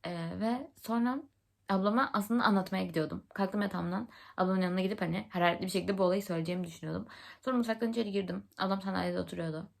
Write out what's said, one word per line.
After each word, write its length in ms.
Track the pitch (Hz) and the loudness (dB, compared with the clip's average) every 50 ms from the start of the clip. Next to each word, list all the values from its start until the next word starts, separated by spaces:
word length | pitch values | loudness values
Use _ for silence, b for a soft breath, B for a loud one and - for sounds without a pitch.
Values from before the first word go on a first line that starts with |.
| - | -6
Ee, 340 | 175 175 170 165 165 180 180 | -6 -6 -4 -6 -6 -4 -2
ve 320 | 208 226 240 254 277 285 _ - | 0 0 0 -2 -4 -10 _ -16
sonra 380 | - - 226 233 233 247 254 277 320 - _ _ _ _ _ _ _ _ | -6 -2 0 2 2 2 0 -2 -6 -10 _ _ _ _ _ _ _ _
ablama 400 | 196 190 190 202 208 240 - - - | 2 4 4 4 4 4 2 2 0
aslında 300 | 208 202 208 233 240 233 | -2 0 2 2 4 4
anlatmaya 400 | - 202 196 185 - 196 190 185 | 4 4 4 2 0 -2 -2 -2
gidiyordum. 380 | 180 165 165 156 156 165 180 - _ - | 0 0 0 0 0 -4 -8 -10 _ -2
Kalktım 280 | - 196 190 - 208 | -2 -2 0 0 0
yatağımdan. 480 | 202 196 202 175 170 170 180 202 240 - B B B B B B | -2 0 -2 -2 -2 -2 -2 -4 -4 -6 B B B B B B
Ablamın 240 | 185 185 190 185 | 2 2 4 2
yanına 200 | 185 180 180 185 | 2 2 2 2
gidip 200 | 185 190 208 - | 0 0 0 0
hani 260 | 185 165 165 196 214 - | -2 -2 0 -2 -4 -4
hararetli 360 | - 185 175 175 170 - - | 0 4 4 4 4 2 -2
bir 60 | 190 | 0
şekilde 260 | - 190 175 175 202 190 | 0 0 0 0 2 4
bu 60 | 190 | 4
olayı 200 | 180 185 202 202 | 4 4 2 0
söyleyeceğimi 440 | - 175 165 160 165 180 180 180 170 | -2 -2 -2 -2 -2 -2 -4 -4 -6
düşünüyordum. 400 | 165 - - 156 160 185 208 B B B B B B B | -8 -10 -8 -6 -4 -6 -6 B B B B B B B
Sonra 160 | - 262 254 247 | -4 0 2 2
mutfaktan 340 | 233 226 226 220 233 226 | 2 2 0 0 0 -2
içeri 200 | 226 233 226 208 | 0 0 -2 0
girdim. 320 | 196 202 190 180 180 196 202 - _ - | 0 0 0 0 -4 -6 -6 -10 _ -4
Ablam 240 | 185 190 196 196 | 0 0 0 0
sandalyede 380 | 190 190 185 185 175 180 175 180 | -2 -2 -2 0 -2 -2 -2 -2
oturuyordu. 500 | 180 175 - 175 165 160 156 156 - - _ _ | -4 -4 -4 -4 -4 -4 -4 -6 -8 -12 _ _